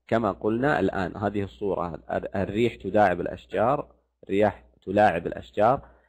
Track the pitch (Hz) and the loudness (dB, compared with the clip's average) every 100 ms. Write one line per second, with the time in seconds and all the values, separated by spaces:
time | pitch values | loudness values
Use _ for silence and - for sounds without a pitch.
0 | - 113 110 92 107 113 139 147 95 - | -2 0 0 -2 -2 0 0 2 0 -2
1 | 87 90 104 101 98 - 101 85 85 80 | -6 -4 -4 -4 -6 -6 -4 -4 -4 -8
2 | - 92 90 98 92 101 120 - 98 104 | -6 -6 -4 -6 -4 0 -2 -2 -2 2
3 | 101 87 80 90 - 92 113 143 - _ | 4 2 -4 -8 -6 -2 0 0 -4 _
4 | _ _ - 98 104 - _ _ - 98 | _ _ -4 2 2 0 _ _ -2 4
5 | 104 87 78 - - - 107 139 - _ | 4 4 -4 -8 -8 0 2 2 -4 _